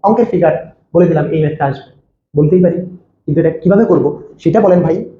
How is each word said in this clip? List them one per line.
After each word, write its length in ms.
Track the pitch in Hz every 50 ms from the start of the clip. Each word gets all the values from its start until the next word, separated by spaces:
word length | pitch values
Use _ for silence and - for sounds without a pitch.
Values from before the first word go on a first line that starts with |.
| -
অঙ্কের 240 | 202 226 240 233 226
ফিগার 220 | - 165 170 156 135 - - - - _ _ _ -
বলে 120 | 170 180 165
দিলাম 160 | 160 147 - - 156
এই 60 | 160 151
ম্যাথটা 200 | 147 - - 143 139
আসবে, 200 | 135 - - - _ _ _ _ _ _ _ _ -
বলতেই 240 | - 156 156 180 180 180
পারি, 120 | 170 - 185 - - - - _ _ _ _ _
কিন্তু 120 | - 147 160
এটা 100 | 165 160 165 -
কিভাবে 220 | - 180 202 202 226 202
করব 140 | 180 143 - 147 - - - - - _ -
সেটা 160 | 170 - 214 196
বলেন 140 | 190 180 175 151
ভাই 100 | 160 160 190 - - - _